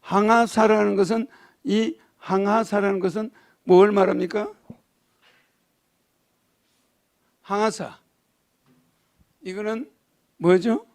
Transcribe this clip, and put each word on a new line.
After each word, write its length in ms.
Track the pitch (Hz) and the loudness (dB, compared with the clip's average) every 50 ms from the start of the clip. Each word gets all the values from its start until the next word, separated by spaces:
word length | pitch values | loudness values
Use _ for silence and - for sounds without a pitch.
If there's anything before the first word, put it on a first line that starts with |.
항하사라는 920 | _ - 170 196 208 214 226 233 233 226 - 226 220 214 214 214 214 208 202 | _ -2 -2 0 2 2 2 2 2 0 0 0 2 2 2 2 2 0 0
것은, 320 | 196 202 165 220 226 226 - _ _ - _ _ _ _ | 0 -2 -2 -2 -4 -4 -8 _ _ -20 _ _ _ _
이 340 | - 196 214 220 - - _ _ _ _ _ | -2 -2 0 -2 -2 -6 _ _ _ _ _
항하사라는 800 | - - 185 190 196 202 208 226 226 214 208 208 196 202 196 190 | -8 -4 -2 -2 0 0 0 -2 -2 -2 -4 -2 -2 -2 -4 -2
것은 320 | 180 185 165 214 214 214 _ _ _ _ _ _ _ | -4 -4 -4 -4 -10 -10 _ _ _ _ _ _ _
뭘 280 | - 185 180 190 208 | 4 6 6 6 6
말합니까? 600 | 208 202 190 180 - - - 180 - 208 294 415 427 _ _ _ - _ _ _ _ _ _ _ _ _ _ _ _ _ _ _ _ _ _ _ _ _ _ _ _ _ _ _ _ _ _ _ _ _ _ _ _ _ _ _ _ _ _ _ _ _ _ _ _ _ _ _ _ _ | 4 2 2 2 0 -2 -4 -4 -4 -6 -6 -8 -12 _ _ _ -20 _ _ _ _ _ _ _ _ _ _ _ _ _ _ _ _ _ _ _ _ _ _ _ _ _ _ _ _ _ _ _ _ _ _ _ _ _ _ _ _ _ _ _ _ _ _ _ _ _ _ _ _ _
항하사. 580 | _ - 196 202 214 220 - - 180 120 - _ _ _ _ _ _ _ _ _ _ _ _ _ _ _ _ _ _ _ _ _ _ _ _ _ _ _ _ _ | _ -8 -4 -2 -2 -2 -4 -6 -12 -14 -14 _ _ _ _ _ _ _ _ _ _ _ _ _ _ _ _ _ _ _ _ _ _ _ _ _ _ _ _ _
이거는 480 | 320 190 185 196 214 214 220 226 285 - _ _ _ _ _ _ _ _ _ _ | -16 -14 -12 -8 -8 -8 -8 -8 -10 -14 _ _ _ _ _ _ _ _ _ _
뭐죠? 480 | - 170 180 185 170 233 226 415 - _ _ | 2 2 2 4 2 0 -2 -2 -6 _ _